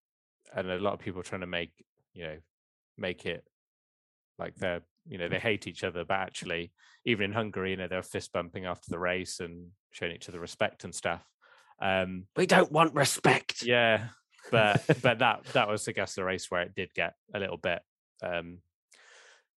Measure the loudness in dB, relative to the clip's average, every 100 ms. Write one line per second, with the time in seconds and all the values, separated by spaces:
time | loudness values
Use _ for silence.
0 | _ _ _ _ _ -6 -4 -2 0 -2
1 | -6 -8 -8 -8 -4 -4 -4 -10 _ _
2 | _ -12 -10 -12 -16 _ _ _ _ -8
3 | -6 -4 -6 -8 -10 _ _ _ _ _
4 | _ _ _ -12 -12 -6 -4 -4 -8 _
5 | -14 -6 -2 -2 0 -2 -4 -6 -6 -4
6 | -2 -2 -2 -8 -6 -6 -6 _ _ _
7 | -2 0 0 -2 -4 -4 -4 -4 -4 -4
8 | -4 -6 -4 -4 -4 -6 -6 -8 -8 -4
9 | -2 -2 -4 -8 -10 -12 -18 -20 _ -8
10 | -8 -6 -10 -10 -10 -2 -2 -2 -12 -6
11 | -4 -4 -8 _ _ -20 _ _ 0 2
12 | 0 -4 -6 -2 6 6 6 6 4 4
13 | 2 4 4 4 2 -4 2 6 6 4
14 | 2 -12 _ _ 2 4 6 6 4 4
15 | 4 4 4 2 0 2 4 2 -2 -2
16 | -2 -2 -2 -2 -2 -2 -2 -4 -6 -2
17 | -4 -4 _ -6 -4 -4 -2 -2 -6 _
18 | _ _ -6 -4 -6 -12 _ _ _ -20
19 | -20 -20 -20 -20 _